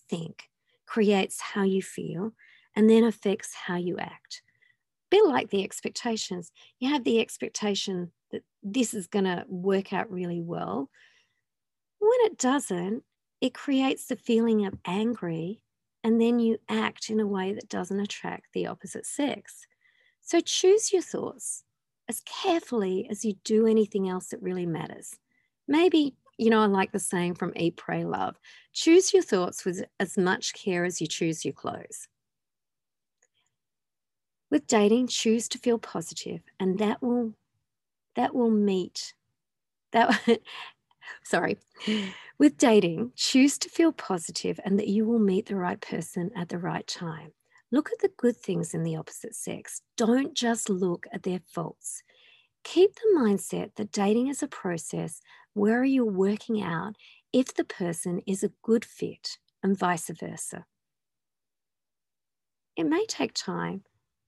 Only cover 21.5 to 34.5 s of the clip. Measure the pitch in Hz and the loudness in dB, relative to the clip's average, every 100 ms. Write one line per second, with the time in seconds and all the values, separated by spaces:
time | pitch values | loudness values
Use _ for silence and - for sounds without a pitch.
21.5 | - _ _ _ _ - 233 - - 392 | -10 _ _ _ _ -14 -12 -12 -6 0
22.5 | 339 - 240 190 185 - 208 226 190 - | 0 0 -2 0 -2 -4 -4 -4 -6 2
23.5 | 220 226 220 214 208 190 185 - - 185 | 4 6 4 4 0 -2 -4 -6 -8 -6
24.5 | 185 175 156 - - - - _ _ _ | -4 -2 -4 -6 -10 -18 -20 _ _ _
25.5 | _ - 294 359 320 285 - _ - 226 | _ -2 4 4 4 2 -4 _ 0 4
26.5 | 220 214 196 190 202 - 185 175 175 180 | 6 4 2 0 -4 -2 -2 -2 -2 -6
27.5 | - 170 - - 165 170 170 95 - - | -2 -2 -2 -6 -4 -4 -4 -4 -8 -20
28.5 | - _ - - 339 370 381 339 190 180 | -20 _ -2 6 6 8 4 4 0 0
29.5 | - 196 180 - _ 190 - 180 190 - | -4 -6 -6 -10 _ -4 0 0 0 -4
30.5 | - - 175 175 175 156 - 170 160 - | -6 -4 -2 -2 -4 -6 -2 -2 -2 -6
31.5 | - - - - - - _ _ _ _ | -6 -10 -10 -14 -18 -20 _ _ _ _
32.5 | _ _ _ _ _ _ _ _ _ _ | _ _ _ _ _ _ _ _ _ _
33.5 | _ _ _ _ _ _ _ _ _ _ | _ _ _ _ _ _ _ _ _ _